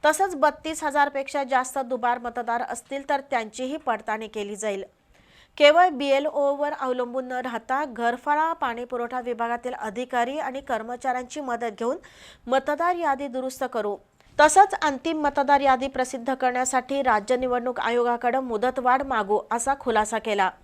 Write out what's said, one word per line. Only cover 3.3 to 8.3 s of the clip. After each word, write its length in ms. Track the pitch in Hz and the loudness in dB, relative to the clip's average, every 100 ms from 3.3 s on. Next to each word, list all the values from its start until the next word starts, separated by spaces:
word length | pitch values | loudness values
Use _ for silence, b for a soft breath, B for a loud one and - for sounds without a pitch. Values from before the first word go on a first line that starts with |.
| 247 220 208 254 311 | -4 -4 -8 -6 -6
पडताळणी 500 | 285 214 220 214 220 | -4 -4 -4 -6 -6
केली 280 | 220 202 208 | -8 -8 -6
जाईल. 280 | 214 196 196 _ _ b b b b - | -4 -6 -8 _ _ b b b b 6
केवळ 320 | 294 320 359 | 8 8 6
बीएलओवर 840 | 269 277 269 294 - 277 285 294 302 | 4 2 2 2 0 0 2 -2 -2
अवलंबून 480 | 262 254 247 254 254 | -4 -2 -2 -4 -6
न 40 | |
राहता 540 | 254 254 233 233 262 294 | -6 -6 -8 -4 -4 -4
घरफळा, 680 | 233 233 247 294 | -2 -2 -2 -2